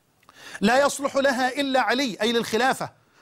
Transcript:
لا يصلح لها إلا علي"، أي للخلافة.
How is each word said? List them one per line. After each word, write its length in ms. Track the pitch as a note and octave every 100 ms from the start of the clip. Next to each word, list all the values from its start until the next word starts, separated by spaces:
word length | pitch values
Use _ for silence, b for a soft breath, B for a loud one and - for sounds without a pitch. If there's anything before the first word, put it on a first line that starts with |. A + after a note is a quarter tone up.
| _ _ B B B B
لا 260 | G3 B3+ C#4+
يصلح 300 | - C#4 C4
لها 440 | C4+ B3 C4 C4
إلا 200 | C#4 C4
علي"، 360 | G#3 A#3+ C#4 E3+
أي 120 | A3
للخلافة. 580 | A#3 - A3 B3+ A#3 D3 b b b